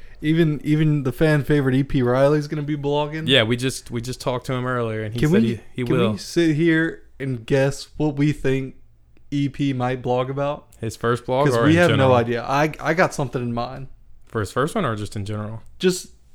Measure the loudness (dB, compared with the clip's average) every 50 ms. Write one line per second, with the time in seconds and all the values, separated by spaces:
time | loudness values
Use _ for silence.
0 | -16 -18 -12 -6 -2 0 2 4 4 2 0 -2 0 0 2 4 4 4 2 2
1 | 0 -2 0 2 4 4 4 4 2 2 2 2 2 2 2 2 2 2 0 0
2 | 2 2 4 4 4 4 4 2 0 -4 -6 -6 -4 -4 -6 -4 -2 -2 0 0
3 | -2 -2 -4 -4 0 2 4 4 4 4 0 0 -2 -2 -4 -6 -8 -8 -8 -8
4 | -6 -8 -8 -6 -4 -4 -4 -4 -4 -4 -4 -4 -4 -4 -4 -2 -4 -4 -4 -6
5 | -6 -6 -4 0 2 4 4 4 4 2 0 -4 -8 -12 -8 -4 -2 0 2 2
6 | 2 2 0 -4 -6 -4 0 2 2 2 2 2 2 2 2 2 0 -2 -4 -8
7 | -14 -18 -14 -10 -8 -6 -6 -6 -4 0 2 2 2 2 0 -4 -8 -10 -6 -2
8 | -2 -2 0 2 2 0 0 0 0 0 0 0 -2 -6 -12 -16 -20 -20 _ _
9 | _ _ -20 -20 -12 -6 -4 -2 -2 -2 -2 -2 -2 -2 -2 -2 -2 -4 -4 -4
10 | -2 -2 0 0 -2 -2 -4 -4 -4 -4 -4 -6 -10 -18 -14 -10 -8 -8 -6 -4
11 | 0 0 0 0 -2 -2 0 2 2 4 4 4 4 4 6 6 6 4 4 4
12 | 4 6 6 4 4 2 -2 -4 -4 -2 0 0 0 0 -2 -4 -4 -2 2 2
13 | 2 2 0 -2 -6 -4 -4 -6 -4 -4 -4 -4 -6 -8 -8 -12 -14 -16 -18 -20
14 | -20 -20 -20 -20 -14 -8 -6 -4 -4 -2 -2 -2 -2 0 0 -2 -2 -2 -2 -4
15 | -6 -8 -8 -8 -8 -6 -6 -8 -8 -8 -10 -12 -14 -16 -6 -2 0 0 0 0
16 | -4 -14 -18 -20 -20 -20